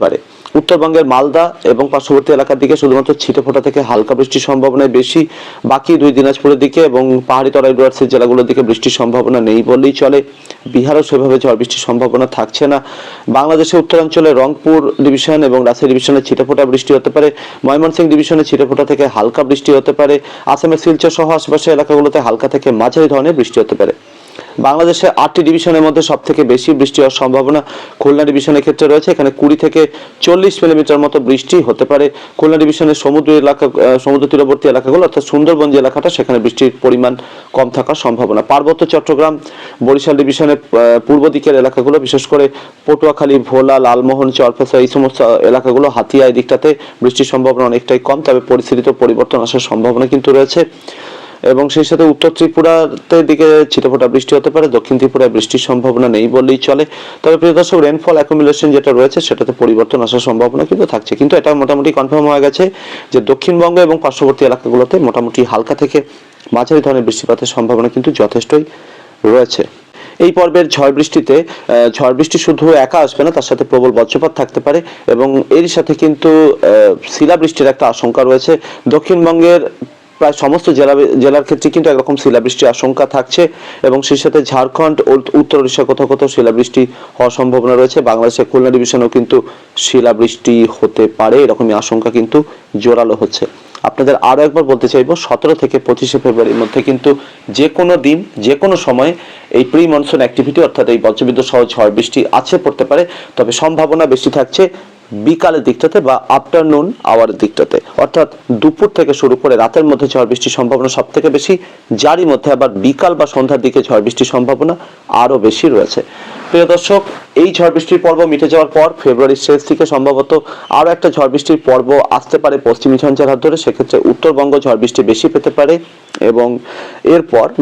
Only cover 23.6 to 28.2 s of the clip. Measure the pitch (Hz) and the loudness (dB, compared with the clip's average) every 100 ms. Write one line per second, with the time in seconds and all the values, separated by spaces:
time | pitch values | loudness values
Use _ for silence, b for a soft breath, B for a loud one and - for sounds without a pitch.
23.6 | 107 - 98 - B B B B B - | -2 0 -2 -4 B B B B B -4
24.6 | 131 151 170 165 180 - 151 - 156 165 | -2 0 -2 0 0 0 -2 0 0 0
25.6 | 175 160 156 151 156 147 - 156 127 123 | 0 2 2 0 -2 -2 -2 0 0 0
26.6 | - 143 139 - 135 131 131 131 131 151 | 0 0 0 2 0 0 -2 0 0 -2
27.6 | B B B - 139 143 | B B B -2 0 2